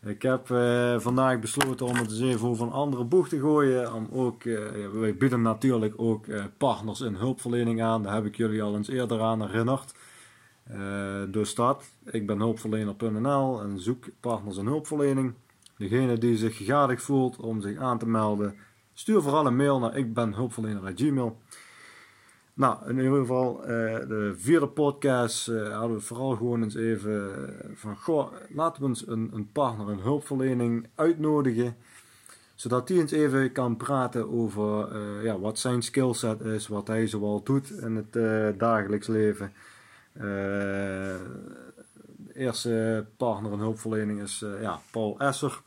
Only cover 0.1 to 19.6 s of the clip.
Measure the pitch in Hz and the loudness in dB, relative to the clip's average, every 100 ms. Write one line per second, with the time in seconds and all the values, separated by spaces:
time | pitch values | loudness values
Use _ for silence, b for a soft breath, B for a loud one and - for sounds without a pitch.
0.1 | 104 131 131 - 123 120 120 120 120 117 | -2 0 0 2 2 4 4 4 2 2
1.1 | 127 131 127 110 - 131 127 123 123 113 | 2 4 2 -2 -2 -2 0 0 0 0
2.1 | 107 127 120 120 113 117 131 143 127 120 | 0 0 2 0 0 -2 0 0 0 4
3.1 | 180 165 151 143 151 139 127 120 113 110 | 4 4 2 4 6 6 4 0 -4 -4
4.1 | 131 123 120 120 113 107 107 101 104 110 | 0 0 0 -4 -4 -4 -6 -6 0 0
5.1 | 95 135 120 117 113 135 120 107 107 113 | 4 4 6 2 4 4 4 2 0 0
6.1 | 107 - 107 101 - 139 98 107 101 123 | 0 -2 -8 -8 -2 0 0 -4 -6 -6
7.1 | 92 123 127 120 120 117 113 113 113 101 | -2 -2 -2 -2 0 0 2 2 0 0
8.1 | 104 104 104 113 107 104 104 104 131 120 | -2 -2 -2 -2 0 -2 -2 -2 -2 -2
9.1 | 113 113 113 104 104 117 131 - - B | 0 0 0 0 0 2 0 -2 -20 B
10.1 | B B B B B - 107 98 101 98 | B B B B B -14 -10 -6 -4 -4
11.1 | 98 101 107 104 - 120 135 - _ - | -6 -4 -2 -2 2 2 2 -4 _ -8
12.1 | 113 101 104 113 110 110 107 107 101 113 | -6 -2 0 0 0 -2 -2 -2 -2 -2
13.1 | 107 123 139 135 120 104 98 95 127 - | 0 2 2 2 -2 -4 -4 -2 -4 -6
14.1 | - 120 113 101 95 104 151 151 151 143 | -8 -4 -4 -4 -4 -2 -2 -2 0 2
15.1 | 135 131 120 _ _ - _ 101 117 131 | 2 0 -4 _ _ -20 _ 0 2 2
16.1 | 117 117 117 110 110 98 143 139 123 - | 2 4 4 2 -2 0 4 4 2 2
17.1 | 139 127 123 113 110 101 104 131 117 113 | 2 2 -2 -6 -4 -4 -4 -2 0 2
18.1 | 113 107 104 104 101 B B B - - | 2 2 2 -2 -4 B B B -10 4
19.1 | 214 143 147 147 123 | 4 6 4 4 4